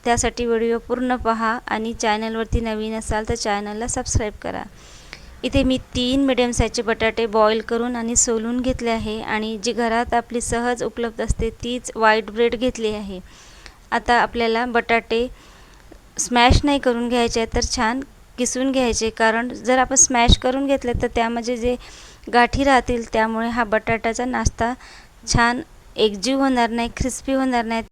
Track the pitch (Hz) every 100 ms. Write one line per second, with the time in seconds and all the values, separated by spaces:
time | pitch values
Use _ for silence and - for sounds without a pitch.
0 | 247 240 240 226 240 226 233 233 - 240
1 | 254 254 220 226 226 240 - 220 220 226
2 | 226 214 226 226 220 240 226 214 220 220
3 | 220 220 220 240 226 202 208 208 240 -
4 | 247 - 214 - - 190 - - - -
5 | - - - - 254 - 262 262 - 247
6 | 247 269 277 247 247 233 226 - 214 226
7 | 226 220 226 214 214 220 220 233 240 247
8 | 226 240 - 226 226 247 247 254 233 226
9 | 214 214 - 214 220 220 196 226 233 226
10 | 240 240 233 233 - 233 240 240 - 226
11 | 233 226 233 - 226 - 240 240 - -
12 | 220 214 214 208 233 233 247 240 220 214
13 | 196 185 - - - - - - - 233
14 | 226 240 208 233 226 226 247 233 226 233
15 | 220 226 247 - - - - - - -
16 | - - - 247 240 - 294 285 262 233
17 | 240 247 233 233 226 - 233 - 220 254
18 | 269 - - - 247 254 262 262 247 220
19 | 220 220 226 220 247 240 208 254 254 262
20 | - 254 240 - 254 262 277 277 240 240
21 | 240 233 226 233 226 247 240 247 - -
22 | - - - 240 240 240 277 262 240 240
23 | 226 226 220 226 233 233 220 214 214 226
24 | 226 226 247 240 220 - 233 254 - -
25 | - - - - 233 247 - - - -
26 | 214 202 190 269 269 254 233 233 233 -
27 | 254 - - 269 262 247 226 226 220